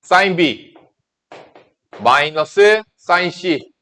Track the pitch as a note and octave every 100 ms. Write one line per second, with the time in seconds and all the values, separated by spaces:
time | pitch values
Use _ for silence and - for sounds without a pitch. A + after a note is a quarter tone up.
0 | - F3+ G3 F3 D#3+ G2+ - - _ _
1 | _ _ _ - - - _ _ _ -
2 | G#2+ C3 D3+ D#3 D3+ - G#3 G#3+ G#3+ _
3 | - F3 F3+ F3+ F#3 D3 - _